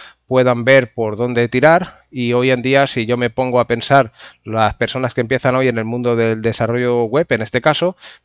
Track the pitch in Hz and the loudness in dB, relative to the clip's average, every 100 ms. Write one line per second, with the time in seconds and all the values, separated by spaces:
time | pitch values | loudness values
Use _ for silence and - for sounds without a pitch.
0 | - _ - 127 127 120 120 135 120 - | -20 _ -2 2 2 2 4 4 4 -4
1 | 110 104 123 117 117 127 147 175 180 - | -4 -4 -2 -2 0 2 4 4 0 -16
2 | _ 131 120 123 131 127 123 135 139 127 | _ -6 -2 0 0 0 2 2 2 -2
3 | 110 120 120 120 127 123 113 117 - 139 | -2 -2 -2 -4 -2 0 0 -2 2 2
4 | 117 - - _ - 110 107 - 117 127 | 2 -4 -20 _ -6 0 0 0 -6 -4
5 | 123 - 117 131 131 131 131 117 110 123 | -4 -2 -2 -2 0 0 0 -2 -4 -4
6 | 120 117 113 110 113 - 117 123 123 120 | -2 0 0 0 -2 -2 -2 -2 0 -2
7 | 113 139 170 113 113 127 156 147 175 - | 0 -2 -2 -4 -2 -2 0 0 -2 -6
8 | - - | -16 -20